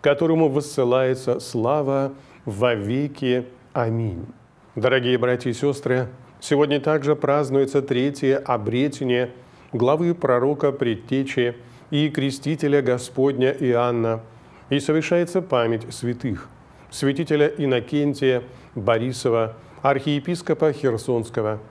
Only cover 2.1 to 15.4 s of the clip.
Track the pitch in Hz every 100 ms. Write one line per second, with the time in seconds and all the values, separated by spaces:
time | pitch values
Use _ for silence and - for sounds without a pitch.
2.1 | 139 - - - 101 123 113 101 127 147
3.1 | 143 127 123 123 - - - 117 113 113
4.1 | 85 - - - _ - - 127 131 123
5.1 | 127 123 123 127 117 143 139 131 127 117
6.1 | - - - - 143 147 143 156 156 139
7.1 | 151 - 143 135 139 135 143 139 120 135
8.1 | 139 135 135 - 120 104 120 143 139 131
9.1 | 123 123 - - - - 123 120 156 170
10.1 | 170 135 123 135 143 147 139 120 110 -
11.1 | 131 135 135 120 120 - - - 147 151
12.1 | 147 139 135 143 156 147 143 127 123 113
13.1 | - 135 131 127 143 131 120 120 120 113
14.1 | 113 - - - - - 139 139 156 156
15.1 | 175 175 185